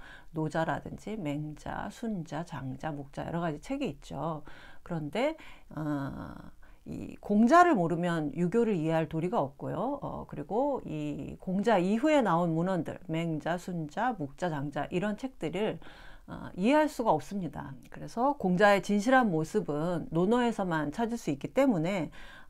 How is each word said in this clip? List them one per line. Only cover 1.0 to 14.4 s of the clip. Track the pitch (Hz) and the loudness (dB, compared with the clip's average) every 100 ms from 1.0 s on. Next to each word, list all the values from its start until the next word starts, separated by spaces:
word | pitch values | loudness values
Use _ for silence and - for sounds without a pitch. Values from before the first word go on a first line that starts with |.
| - 220 | -8 -6
맹자, | 151 143 151 147 - - 202 | -4 -4 -6 -8 -8 -8 -8
순자, | - 233 202 156 151 170 | -6 -6 -4 -6 -6 -6
장자, | 147 131 131 156 | -8 -8 -6 -6
목자 | 147 139 - 147 | -8 -8 -8 -4
여러 | 170 | -2
가지 | 170 147 | -2 -4
책이 | - 277 254 | -6 -4 -4
있죠. | 139 - 156 151 156 - - - - | -6 -10 -6 -4 -6 -8 -14 -16 -16
그런데, | - 170 147 202 285 320 - - - - | -6 -6 -4 -2 -2 -2 -10 -18 -12 -6
아, | 151 147 139 123 76 - - - - - - | -4 -2 -4 -8 -10 -12 -16 -18 -20 -18 -12
이 | - 98 - | -10 -10 -10
공자를 | - 208 233 330 359 262 | 2 6 10 10 10 6
모르면 | 165 170 175 165 147 143 | 4 2 2 0 0 0
유교를 | 175 226 226 190 | 2 4 2 2
이해할 | 156 160 160 | 2 2 2
도리가 | 160 175 226 | -2 0 0
없고요. | 139 139 139 143 226 285 | -2 -4 -6 -4 -4 -4
어, | 147 143 139 | -6 -8 -10
그리고 | - 147 202 285 262 - | -10 -4 0 0 -2 -4
이 | 151 151 147 135 143 | -6 -6 -6 -8 -10
공자 | - 185 202 202 | -4 0 4 4
이후에 | 180 226 302 302 | 4 2 4 4
나온 | 214 170 175 160 | 4 4 2 2
문헌들, | 175 185 147 - - | 2 0 -2 -8 -4
맹자, | 160 170 156 156 175 | -2 -2 -2 -2 -4
순자, | 175 175 151 - 240 | -4 -6 -6 -2 -2
목자, | 214 143 - | -2 -6 -4